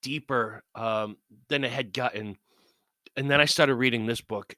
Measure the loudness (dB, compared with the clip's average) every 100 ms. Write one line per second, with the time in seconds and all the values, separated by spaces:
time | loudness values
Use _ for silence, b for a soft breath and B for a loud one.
0 | -6 -8 -2 0 0 -6 _ -6 -2 -2
1 | -2 -8 _ -20 _ -2 -2 -4 -6 -4
2 | -4 -4 -10 -12 _ _ _ _ _ _
3 | -14 -6 2 4 4 4 4 4 2 2
4 | -2 -4 -4 -8 -8